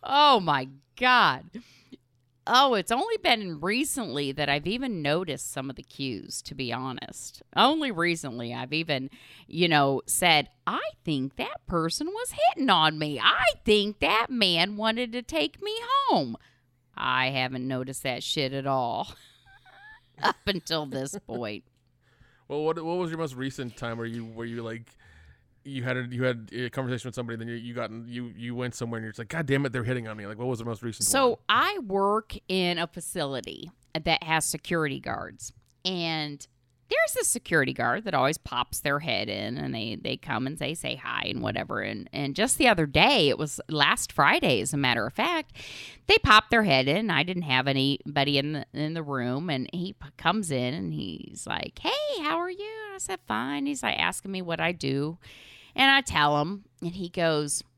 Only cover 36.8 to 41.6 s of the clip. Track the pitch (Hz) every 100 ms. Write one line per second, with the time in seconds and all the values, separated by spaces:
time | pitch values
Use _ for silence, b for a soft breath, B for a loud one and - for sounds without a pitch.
36.8 | _ 587 640 508 427 240 - 160 131 127
37.8 | 120 139 220 147 131 165 - 123 123 -
38.8 | 147 143 156 104 107 101 104 127 139 123
39.8 | 110 104 - 131 - 113 131 160 135 165
40.8 | 131 123 123 120 - - - -